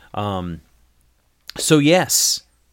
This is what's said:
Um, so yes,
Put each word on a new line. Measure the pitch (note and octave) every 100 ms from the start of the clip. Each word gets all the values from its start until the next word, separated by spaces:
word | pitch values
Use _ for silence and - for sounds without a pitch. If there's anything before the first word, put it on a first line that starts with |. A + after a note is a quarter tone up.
| -
Um, | - G#2 F#2+ F2 E2 - _ _ _ _ _ _ _ - -
so | - D#3
yes, | C#3+ F3+ C3+ - - - - _ _